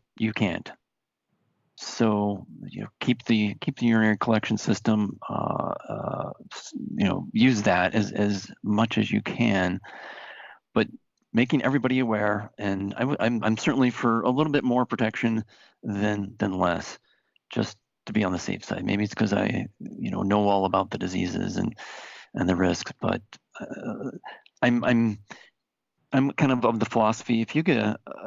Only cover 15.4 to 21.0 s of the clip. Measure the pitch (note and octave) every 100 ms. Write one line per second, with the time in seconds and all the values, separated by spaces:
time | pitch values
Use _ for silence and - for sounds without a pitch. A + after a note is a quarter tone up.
15.4 | A2+ - - _ - G2+ G#2+ G#2 G2 -
16.4 | G#2 F#2 F2 E2+ - - _ _ _ _
17.4 | _ - G#2+ - _ _ - G#2+ G2 F2
18.4 | - F#2+ - F2 F#2 G2+ G#2 - G#2+ G2+
19.4 | G2+ G#2+ G#2 - - - - F#2+ G2 G#2
20.4 | G2+ G2+ F#2+ F#2+ F#2+ G2